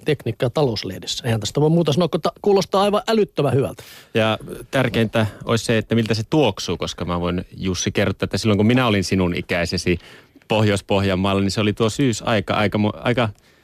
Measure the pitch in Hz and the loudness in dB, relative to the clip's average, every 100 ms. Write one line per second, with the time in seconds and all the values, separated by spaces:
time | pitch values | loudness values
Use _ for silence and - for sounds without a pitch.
0 | - 147 120 - 127 - 143 107 92 92 | -2 -4 -4 -4 -2 0 0 -2 -6 -10
1 | - - 123 113 - 147 156 170 156 131 | -10 -6 -4 -2 -2 0 2 4 2 2
2 | 170 175 175 - 208 196 - 196 202 202 | 0 0 -4 -2 2 2 2 0 2 0
3 | - 226 190 - 143 127 104 - - - | 2 2 2 0 0 2 0 -4 -18 -20
4 | - 113 110 107 143 - - 135 123 117 | -6 0 0 0 -6 -14 -4 -2 0 0
5 | 110 117 104 - - 117 - 113 - 113 | 0 0 -2 -4 -2 -2 0 0 0 0
6 | 110 110 110 156 123 - - 85 82 - | 0 -2 0 2 2 0 -4 -4 -6 -6
7 | 87 87 87 87 - - 92 90 107 107 | -4 -2 -2 -2 -6 -6 -4 -2 -2 0
8 | 98 - 95 110 113 101 107 127 123 101 | 0 -2 -4 -2 2 4 4 4 2 0
9 | 90 95 90 - - 87 85 90 90 90 | 0 0 0 -2 -4 -2 -2 -2 -2 -2
10 | - - - - - 110 107 101 - 98 | -4 -20 -20 -14 -2 0 2 0 0 0
11 | 98 92 98 98 98 113 107 95 113 - | 2 0 0 0 0 0 -2 0 0 0
12 | 139 110 - 110 - - 104 107 104 - | 0 0 -2 -2 0 0 0 0 0 -2
13 | 123 123 113 - _ _ | -2 0 0 -4 _ _